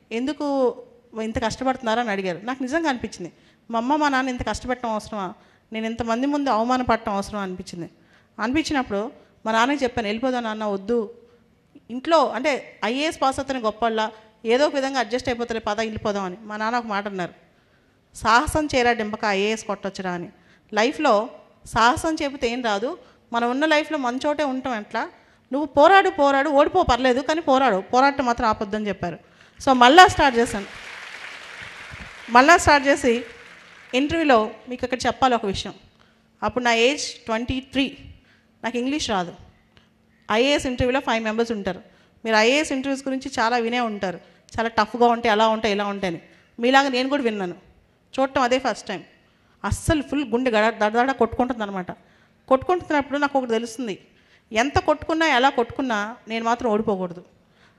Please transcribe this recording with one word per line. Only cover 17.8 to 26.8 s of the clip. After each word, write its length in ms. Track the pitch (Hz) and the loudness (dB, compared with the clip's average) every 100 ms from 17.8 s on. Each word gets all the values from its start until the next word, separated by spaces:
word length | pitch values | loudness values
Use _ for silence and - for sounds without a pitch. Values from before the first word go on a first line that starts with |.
| _ _ _ | _ _ _
"సాహసం 540 | - 226 233 302 311 302 | -4 4 4 4 -2 0
చేయరా 180 | 262 240 | 2 2
డింపక, 320 | 226 214 214 | 2 -2 -4
ఐఏఎస్ 400 | 214 196 208 220 | -2 0 0 -2
కొట్టొచ్చురా" 480 | - 196 196 190 185 | -6 -8 -8 -8 -8
అని. 160 | 175 175 - _ _ _ | -6 -10 -16 _ _ _
లైఫ్లో 560 | 208 247 294 302 208 247 - - _ - | 0 0 2 2 2 0 -10 -20 _ -6
సాహసం 500 | 240 233 311 330 320 | 2 2 2 -2 -2
చెబితే 260 | 285 277 233 | -4 -2 -4
ఏం 140 | 240 | -2
రాదు, 360 | 233 202 247 359 - _ _ | -2 -2 -4 -8 -16 _ _
మనం 180 | 202 240 | -2 0
ఉన్న 160 | 262 311 | 0 2
లైఫ్లో 320 | 302 302 311 | 2 0 -4
మంచోటే 460 | 247 254 294 294 | -4 -2 -4 -2
ఉంటాం. 360 | 294 262 262 220 | -2 -4 -6 -6
ఎట్లా, 300 | 208 226 330 - _ _ _ | -6 -8 -8 -12 _ _ _
నువ్వు 140 | 262 302 | -6 0
పోరాడు, 440 | - 311 392 370 | 6 8 8 6
పోరాడు, 380 | 370 277 277 294 | 2 4 4 2
ఓడిపో 340 | 277 330 370 | 4 4 4